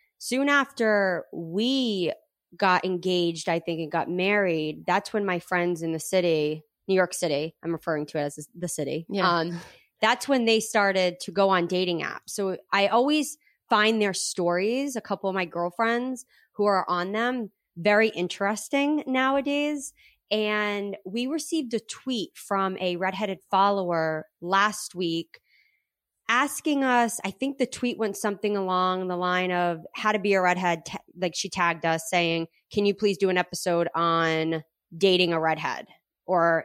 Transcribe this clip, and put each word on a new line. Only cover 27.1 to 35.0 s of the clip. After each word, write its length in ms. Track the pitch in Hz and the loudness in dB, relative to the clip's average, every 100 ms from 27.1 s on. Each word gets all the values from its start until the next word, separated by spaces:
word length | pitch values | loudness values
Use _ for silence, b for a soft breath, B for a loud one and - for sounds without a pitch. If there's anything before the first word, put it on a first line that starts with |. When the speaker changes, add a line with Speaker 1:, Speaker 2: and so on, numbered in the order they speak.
| - 196 | -2 -8
Speaker 1:
I 60 | |
think 260 | - 269 269 | -6 -4 -2
the 80 | 254 | -4
tweet 320 | - 247 - | -2 -4 -2
went 180 | 220 202 | -4 -4
something 400 | 214 196 208 202 | -4 -2 -2 -2
along 540 | 190 185 185 185 185 | 0 2 2 0 -2
the 80 | 180 | -2
line 340 | 180 180 185 | 0 0 0
of 340 | 175 175 165 - | 0 0 -2 -8
how 200 | - 214 | -4 -2
to 60 | 214 | 0
be 140 | 196 | 2
a 80 | 196 | 2
redhead. 440 | 180 180 180 165 - | 4 2 0 -2 -4
Ta-, 160 | - _ 175 | -14 _ -6
like, 160 | 180 - | -4 -4
she 140 | 190 | -6
tagged 360 | - 170 165 165 | 0 0 2 0
us 240 | 160 - | 0 0
saying, 380 | 180 170 165 165 _ _ | 0 2 0 -4 _ _
"Can 140 | - 202 | 0 2
you 100 | 196 | 2
please 220 | 208 190 | 2 2
do 120 | 190 | 2
an 80 | 180 | 2
episode 520 | 180 175 - 170 165 | 0 -2 -2 0 0
on 680 | - 170 165 165 160 160 160 - _ _ | 0 0 2 2 0 0 -4 -6 _ _
dating 360 | 165 | 0